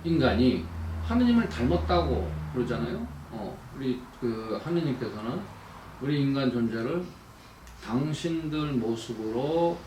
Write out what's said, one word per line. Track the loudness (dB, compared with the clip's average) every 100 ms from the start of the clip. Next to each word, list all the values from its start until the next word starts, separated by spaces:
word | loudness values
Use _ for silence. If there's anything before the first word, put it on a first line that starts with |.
인간이 | 2 4 4 6 6 4 -2 -6 -6 -6
하느님을 | 2 4 6 6 4
닮았다고 | 0 2 2 4 2 4 0 -2 -4 -4
그러잖아요. | -2 0 0 -2 -4 -6 -10 -12
어, | -8 -8 -10 -12 -6
우리 | -4 -4 -6 -4
그 | -4 -2 -4 -4
하느님께서는 | 0 0 0 -2 -4 -6 -4 -6 -8 -14 -18 -18 -18 -6
우리 | 0 2
인간 | 2 2 2
존재를 | 2 0 0 -2 -2 -4 -14 -20 -20 -20 -20 -20 -16
당신들 | -2 0 0 -2 -2 -2 -2 -2 0
모습으로 | 0 0 -2 -4 -6 -2 0 2 2 2 0